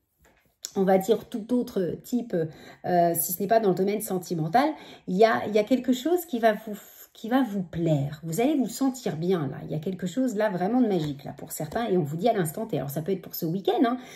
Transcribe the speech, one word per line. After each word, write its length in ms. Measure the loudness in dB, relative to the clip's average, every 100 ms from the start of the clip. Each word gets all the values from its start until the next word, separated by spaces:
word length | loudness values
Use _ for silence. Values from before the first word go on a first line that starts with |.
| _ _ _ _ _ _ -6
on 100 | 0
va 140 | 4 4
dire 300 | 4 0 0
tout 240 | -8 -2
autre 440 | -2 0 -2 -2 -4
type, 320 | -4 -4 -2 -2 -2 -6 -20 -10 0
euh, 260 | 4 4
si 180 | 2 -2
ce 80 | -4
n'est 80 | 2
pas 120 | 2
dans 100 | 4
le 60 | 2
domaine 240 | 0 -2
sentimental, 680 | -4 -6 -4 -4 0 2 2 -2 -12 -16 -4
il 100 | 4
y 80 |
a, 220 | 4 4 0
il 60 |
y 40 | 0
a 60 |
quelque 280 | 2 2 2
chose 320 | 0 2 0 0
qui 120 | 0
va 140 | 2
vous, 260 | 2 -4 -12 -14 -20 -20
qui 160 | -14 -2
va 160 | 0
vous 180 | 0 -2
plaire. 580 | -6 -2 2 2 0 -6
Vous 160 | -6 0
allez 160 | 2 2
vous 120 | -2
sentir 480 | 0 -2 -2 -4 -2
bien, 300 | 0 0 -2
là. 120 | -6
Il 80 | -8
y 60 | -6
a 20 |
quelque 300 | -4 -4 -4
chose, 260 | -2 -2
là, 160 | 0 0
vraiment 300 | 0 2 4
de 80 | 4
magique, 340 | 2 0 -4
là, 100 | -10
pour 200 | -14 -12
certains. 340 | -8 -6 -4 0
Et 100 | 2
on 60 |
vous 140 | 0 0
dit 120 | 0
à 40 |
l'instant 340 | 2 0 -4 -4
T. 100 | -4
Alors, 140 | -4
ça 120 | -6
peut 100 | -4
être 100 | -4
pour 140 | -6 -6
ce 100 | -4
week-end, 380 | -2 0 2
hein. 140 | 2 0 -6